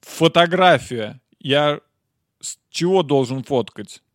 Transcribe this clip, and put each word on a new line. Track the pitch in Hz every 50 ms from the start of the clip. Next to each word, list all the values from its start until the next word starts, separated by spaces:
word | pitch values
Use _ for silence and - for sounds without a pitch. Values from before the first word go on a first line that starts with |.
Фотография. | _ - - - 160 165 - 165 170 170 175 180 185 180 165 127 - - 127 117 107 104 117 127 _ _ _ _
Я | - 139 135 143 147 147 143 - _ _ _ _ _ _ _ _ _ _ _ _
с | - - - _ _ _
чего | _ - 165 175 190 190
должен | 170 135 147 135 131 117 131 135
фоткать? | 123 - 143 123 110 - _ - 104 - - - _ _